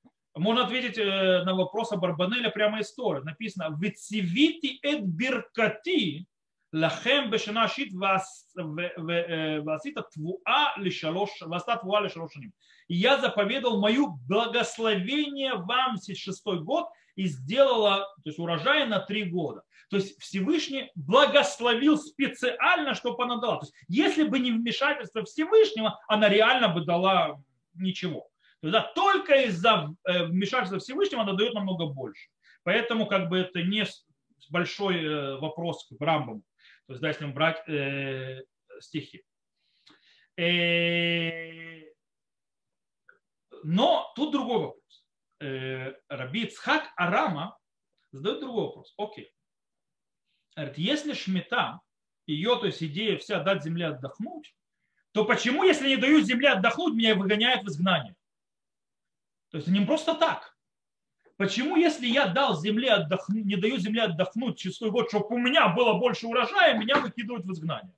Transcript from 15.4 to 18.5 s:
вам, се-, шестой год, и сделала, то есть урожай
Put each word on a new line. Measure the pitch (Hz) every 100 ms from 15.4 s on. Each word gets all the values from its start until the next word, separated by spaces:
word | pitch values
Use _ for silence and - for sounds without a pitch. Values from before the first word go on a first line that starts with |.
| 269
вам, | 226 175 254 262 220
се-, | -
шестой | 190 - 190 - 180
год, | 156 311 339 - _
и | - 190
сделала, | 131 131 240 269 233 208 196 196 -
то | 151
есть | 151
урожай | 170